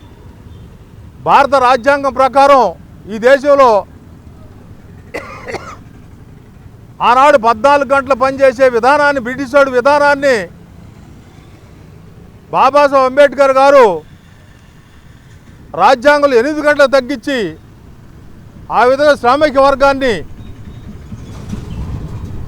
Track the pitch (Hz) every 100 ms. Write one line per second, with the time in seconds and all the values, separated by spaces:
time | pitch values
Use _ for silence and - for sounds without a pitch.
0 | - - - - - - - - - -
1 | - - 156 208 277 269 247 262 226 285
2 | 277 254 262 277 277 277 208 160 - -
3 | 175 214 240 277 285 285 262 208 - -
4 | - - - - - - - - - -
5 | - - - 539 494 466 - - - -
6 | - - - - - - - - - -
7 | 196 247 285 285 220 226 269 285 262 277
8 | 262 254 262 269 269 247 262 240 240 294
9 | 285 277 226 262 269 277 269 247 247 294
10 | 285 285 277 233 170 - - - - -
11 | - - - - - - - - - -
12 | - - - - - 165 247 285 285 277
13 | 262 262 285 247 277 262 277 285 226 165
14 | 151 - - - - - - - - -
15 | - - - - - - - - 202 262
16 | 277 294 285 247 262 302 294 294 277 269
17 | 247 277 - 262 180 156 - - - -
18 | - - - - - - - 170 247 269
19 | 294 269 240 277 302 269 269 269 277 277
20 | 269 185 - - - - - - - -
21 | - - - - - - - - - -
22 | - - - -